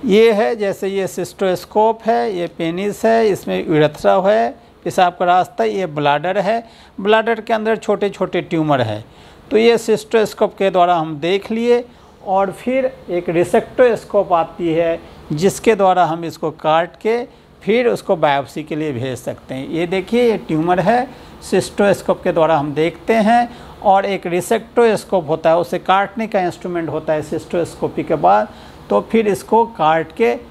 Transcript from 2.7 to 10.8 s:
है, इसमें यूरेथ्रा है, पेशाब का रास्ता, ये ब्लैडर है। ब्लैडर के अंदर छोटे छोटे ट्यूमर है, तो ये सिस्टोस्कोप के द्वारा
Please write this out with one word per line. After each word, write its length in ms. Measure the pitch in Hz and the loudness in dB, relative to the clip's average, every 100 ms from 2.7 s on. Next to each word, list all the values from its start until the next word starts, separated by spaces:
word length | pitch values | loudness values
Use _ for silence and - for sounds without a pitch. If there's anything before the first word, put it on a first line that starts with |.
| 175 202 196 220 | -2 -6 -2 2
है, 240 | 226 220 | 2 2
इसमें 380 | 185 - 185 - | 0 -4 -6 0
यूरेथ्रा 540 | 156 151 151 202 196 185 | 2 2 2 2 2 4
है, 300 | 220 233 277 - - | 2 0 -4 -20 -10
पेशाब 340 | 175 160 180 175 | -6 2 2 2
का 60 | 180 | 2
रास्ता, 380 | 180 175 - | 2 2 -2
ये 220 | 226 208 185 | -4 -2 -4
ब्लैडर 520 | 151 143 147 165 196 | -2 0 0 0 -2
है। 260 | 185 226 233 - - - | 0 -2 -6 -20 -20 -8
ब्लैडर 420 | 196 220 220 226 | 0 2 2 -4
के 120 | 220 | -2
अंदर 220 | 226 220 220 | -4 -2 -4
छोटे 340 | - 202 202 | -2 -2 -2
छोटे 320 | - 185 180 | -4 -4 -4
ट्यूमर 400 | 160 170 156 143 | -4 -2 0 0
है, 240 | 113 107 113 - - - - | 0 -4 -12 -20 -20 -20 -2
तो 60 | 214 | 2
ये 200 | 226 233 | 4 2
सिस्टोस्कोप 800 | 226 214 - 226 208 - 208 - | 0 -2 0 0 0 0 -4 0
के 120 | 196 | 0
द्वारा 260 | 185 | 2